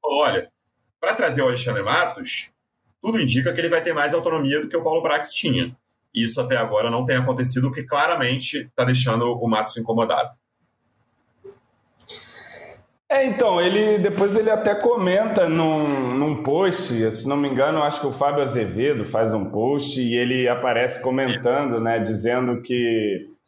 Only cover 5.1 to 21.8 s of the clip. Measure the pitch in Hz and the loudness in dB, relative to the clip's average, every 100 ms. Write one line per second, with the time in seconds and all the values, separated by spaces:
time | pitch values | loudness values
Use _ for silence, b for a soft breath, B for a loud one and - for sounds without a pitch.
5.1 | 147 - - 160 101 85 - _ _ _ | 0 -2 -2 0 0 -2 -8 _ _ _
6.1 | 117 113 - 123 123 113 104 117 117 127 | -2 -2 -2 0 0 0 0 0 -2 0
7.1 | 127 127 127 127 127 135 135 127 143 160 | 0 0 0 0 0 -2 -4 -4 0 0
8.1 | 165 123 131 - 147 - - 127 127 127 | 0 0 -2 -4 -8 -6 -2 2 2 2
9.1 | 113 120 117 117 110 110 117 113 117 110 | 0 0 0 0 0 -2 -4 -2 0 0
10.1 | - - - _ _ _ _ _ _ _ | 0 -2 -10 _ _ _ _ _ _ _
11.1 | _ _ _ 392 - _ _ _ _ - | _ _ _ -20 -20 _ _ _ _ -16
12.1 | B B B B B B B _ _ _ | B B B B B B B _ _ _
13.1 | 277 262 190 233 175 180 202 214 208 175 | 2 2 2 2 4 2 2 2 2 2
14.1 | - 202 214 214 214 214 202 240 233 185 | 2 2 2 2 2 0 2 2 2 2
15.1 | 190 220 196 165 165 160 156 151 139 127 | 2 2 2 2 2 2 2 0 0 -2
16.1 | 127 151 135 131 156 190 - - 117 110 | 0 0 -2 0 2 2 0 -2 0 0
17.1 | 110 127 143 139 127 139 160 147 - 143 | -2 -2 0 0 2 2 2 0 -2 -4
18.1 | - 139 143 131 120 101 95 139 127 104 | 0 0 2 0 0 -2 0 0 0 -2
19.1 | 110 113 107 95 104 120 143 139 123 123 | 0 0 0 -2 -2 0 0 -2 -2 0
20.1 | 117 123 127 123 120 123 117 127 - 131 | 2 2 2 2 2 0 2 0 -2 -2
21.1 | 131 131 113 120 135 143 117 | 0 0 0 0 0 0 0